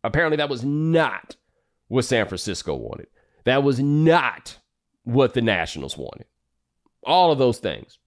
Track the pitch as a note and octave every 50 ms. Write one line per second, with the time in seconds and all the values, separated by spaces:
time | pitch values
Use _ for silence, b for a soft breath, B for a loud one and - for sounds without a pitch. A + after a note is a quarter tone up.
0 | - G#2 A2+ D#3 E3+ D#3 D3+ D3+ D3 C#3+ C3+ A#2+ A#2+ C#3+ C#3+ D3+ D#3 D#3+ E3 E3
1 | D#3 A#2+ G2 F#2 - - - _ _ _ _ _ _ _ _ _ _ _ A#2 C3
2 | A#2+ - C3 A2+ G#2 - F#2+ E2+ - G#2+ F2+ - - - D2 B1+ A1 A1 - -
3 | - _ _ _ _ _ _ _ _ B2+ B2+ C#3 C#3 C#3+ C3+ B2+ C#3 C#3+ D3 D3+
4 | D#3 D#3+ E3 E3 C3 A#2+ - - _ - - _ _ _ _ _ _ _ _ _
5 | _ A#2+ A#2+ C#3 C3+ A#2+ - B2+ A#2 A2 G2+ F2 E2 - - D#2+ C2+ C#2 - D#2
6 | C2 - - - - _ _ _ _ _ _ _ _ _ _ _ _ _ _ _
7 | - - D#3+ F#3 F3+ E3 D3+ C3 C3 B2 A#2 - - F#2+ C#2 - - _ _ _
8 | _